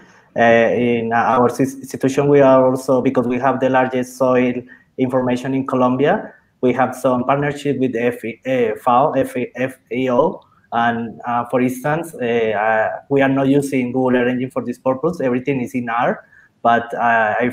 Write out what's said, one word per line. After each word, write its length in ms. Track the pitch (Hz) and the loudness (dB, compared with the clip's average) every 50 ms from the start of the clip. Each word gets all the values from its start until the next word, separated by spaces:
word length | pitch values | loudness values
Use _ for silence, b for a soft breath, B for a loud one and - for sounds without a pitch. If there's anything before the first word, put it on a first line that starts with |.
| B B B B B B B | B B B B B B B
Uh, 40 | - | 2
in 720 | 117 117 117 117 113 107 90 113 123 120 120 117 113 113 | 4 4 6 4 4 2 2 0 0 0 0 0 -2 -2
our 380 | 117 117 110 113 113 123 123 120 | 0 0 2 2 2 2 2 2
sis-, 240 | - - 135 135 - | 2 0 -2 -2 -4
institution, 540 | - - - - - - 131 131 147 143 143 | -8 -14 -12 -8 -2 -2 -2 0 0 2 4
we 120 | 143 139 | 6 6
are 240 | 139 131 131 131 127 | 6 8 6 6 6
also, 380 | 127 131 131 - - 131 123 | 4 2 0 0 0 0 2
because 240 | 120 135 131 135 117 | 2 0 0 0 0
we 120 | 120 123 120 | 0 -2 0
have 220 | 131 135 123 123 | 0 0 0 0
the 80 | 131 127 | 0 2
largest 480 | 131 131 127 120 131 127 127 - - | 2 2 0 0 -2 -4 -4 -4 -4
soil 380 | - 131 127 127 123 127 123 117 123 123 B B B B B B | -2 0 2 2 2 2 0 -2 -4 -8 B B B B B B
information 560 | - 131 123 131 127 123 123 123 123 - 135 135 | -4 -2 0 0 0 0 0 -2 -4 -4 -4 -4
in 120 | 135 131 | -4 -4
Colombia, 680 | - 135 131 127 127 127 131 143 156 196 - - B B B B B B B | -2 0 2 2 2 2 2 2 2 0 0 -4 B B B B B B B
we 120 | 127 127 120 | 0 0 2
have 200 | 131 127 120 - | 2 0 -2 -2
some 300 | - - 131 127 123 123 | -2 -2 0 0 0 0
partnership 540 | - 143 143 147 147 143 - - 143 131 123 | 0 0 0 0 -4 -4 -4 -4 -4 -2 0
with 180 | 131 127 110 | -2 -2 -2
F-, 260 | 117 120 123 120 - - 113 113 - - | 0 -2 -2 -2 -4 -8 -10 -10 -8 -6
uh, 300 | 127 131 123 117 107 104 - - | -2 0 0 0 0 -2 -2 0
fao, 280 | 127 120 123 143 156 | 2 4 4 4 2
F-, 360 | - 135 127 - - 127 120 - - | 2 0 -2 -2 -4 -6 -6 -6 -6
F 240 | 123 131 131 - - _ - | -6 -6 -6 -6 -10 _ -8
A 200 | 113 127 131 127 | -6 -4 -2 0
O, 320 | 123 123 156 185 - - b b b b b b | 2 2 0 0 -2 -6 b b b b b b
and, 480 | - 117 120 120 117 117 117 113 - - - | -2 0 0 0 0 -2 -6 -8 -10 -10 -6
uh, 200 | 120 120 120 120 | -4 -4 -4 -2
for 140 | - 135 127 | -2 0 0
instance, 540 | 123 127 127 - - 147 151 170 165 - - | 0 0 -2 -4 -4 -4 -4 -4 -4 -8 -8
uh, 120 | - 123 | -6 -4
uh, 640 | 117 120 117 113 110 104 101 107 113 110 110 107 90 - - - - | -2 0 0 0 0 0 0 0 0 2 0 0 -2 -4 -6 -6 -2
we 140 | 139 139 | 0 2
are 60 | 135 135 | 2 2
not 200 | 135 135 139 135 | 2 2 2 2
using 440 | 139 143 139 - 143 131 123 123 | 2 2 0 0 -2 -2 -2 -2
Google 280 | 123 131 131 127 123 123 | -2 0 0 2 2 2
Earth 80 | 120 123 | 2 0
Engine 220 | 127 123 131 127 | -2 -4 -6 -6
for 120 | - 131 | -6 -6
this 160 | 117 120 117 - | -6 -6 -8 -4
purpose. 420 | - 131 131 131 - - - - | -2 -2 -2 -2 -2 -4 -4 -2
Everything 400 | 131 123 120 127 127 147 139 127 | -2 -2 -2 -2 -2 -2 -2 -2
is 140 | 120 110 - | -4 -6 -6
in 140 | 127 120 120 | -6 -6 -4
R, 360 | 113 120 131 175 220 - b b b b b b b b | -2 -2 0 -2 -2 -4 b b b b b b b b
but, 300 | - 117 117 117 117 - - | 0 2 2 2 0 -4 -4
uh, 400 | - 117 117 117 113 110 107 101 110 | -2 0 2 2 2 2 0 0 0
I 100 | 123 123 | -2 -4